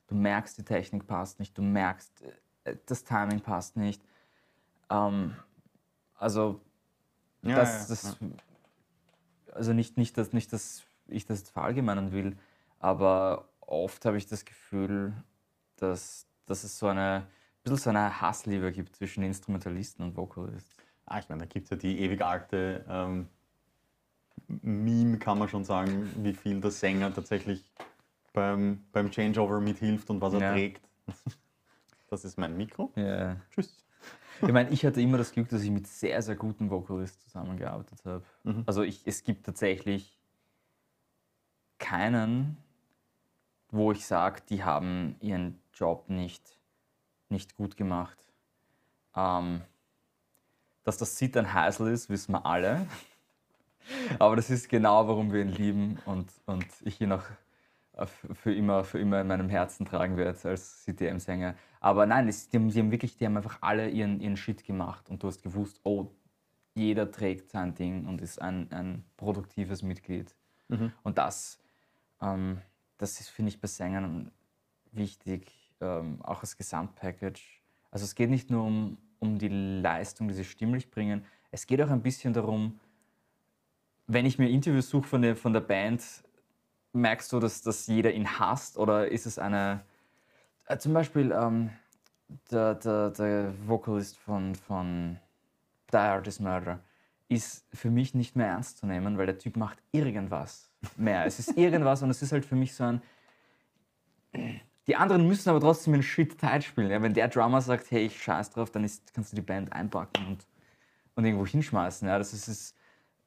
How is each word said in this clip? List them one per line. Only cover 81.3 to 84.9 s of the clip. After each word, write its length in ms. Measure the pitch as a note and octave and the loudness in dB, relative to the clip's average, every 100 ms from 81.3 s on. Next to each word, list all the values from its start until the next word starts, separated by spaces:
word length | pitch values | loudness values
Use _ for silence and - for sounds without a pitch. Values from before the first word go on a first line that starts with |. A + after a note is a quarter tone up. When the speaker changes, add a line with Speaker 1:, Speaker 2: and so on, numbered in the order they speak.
| _ _ | _ _
Speaker 1:
es 160 | - - | -12 0
geht 140 | C3 | 2
auch 100 | D3 | 4
ein 120 | C3 | 2
bisschen 300 | B2 C3 B2+ | 2 -2 0
darum, 440 | A#2 G#2+ G#2+ G#2+ G#2+ _ _ _ _ _ _ _ _ _ _ _ _ - | 0 0 0 -2 -6 _ _ _ _ _ _ _ _ _ _ _ _ 0
wenn 140 | A#2+ | 2
ich 140 | B2+ B2+ | 4 4
mir 100 | B2+ | 4
Interviews 400 | C3 D#3+ C3+ | 4 4 2
suche 180 | B2+ | 2